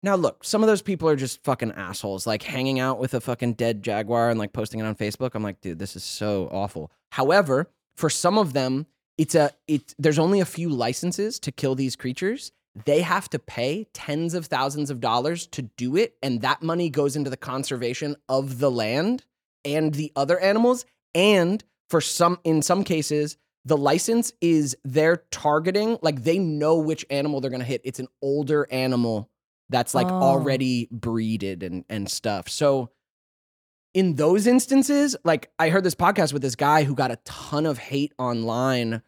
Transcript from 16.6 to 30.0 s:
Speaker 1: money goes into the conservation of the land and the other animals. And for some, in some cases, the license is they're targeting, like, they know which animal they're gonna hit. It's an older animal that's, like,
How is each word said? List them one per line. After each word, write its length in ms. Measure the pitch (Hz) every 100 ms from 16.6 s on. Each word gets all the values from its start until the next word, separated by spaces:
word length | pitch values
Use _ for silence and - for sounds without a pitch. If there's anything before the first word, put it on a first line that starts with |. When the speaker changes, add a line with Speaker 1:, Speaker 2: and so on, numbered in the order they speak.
Speaker 1:
money 260 | 160 170 175
goes 260 | 143 143 139
into 140 | 139
the 60 | 127
conservation 800 | - 131 - 127 120 120 151 147 -
of 300 | 131 135 127
the 100 | 143
land 540 | 120 107 127 180 254 _ _ _ _ 143
and 280 | 151 156 147
the 160 | 151 -
other 240 | 139 175
animals. 460 | 190 208 240 247 - _ _ -
And 480 | 196 202 170 208 - _ _
for 100 | 165
some, 380 | - - 170 180
in 180 | 165 160
some 220 | 151 180
cases, 540 | 196 165 147 151 147 - _ _ 127
the 120 | 151
license 540 | 139 160 - 233 233 -
is 380 | 170 160 147 127 139
they're 380 | 131 156 170 _
targeting, 680 | - 151 151 165 190 214 226
like, 220 | 156 143
they 140 | 117 180
know 380 | 180 151 151 165
which 280 | 156 156 -
animal 320 | 139 147 139
they're 80 | 131
gonna 120 | 127 123
hit. 160 | 131
It's 160 | 127 127
an 80 | 127 _
older 460 | 139 143 143 151 143
animal 580 | 131 131 123 117 110 101 _ _ _ _
that's, 240 | 127 117
like, 140 | 131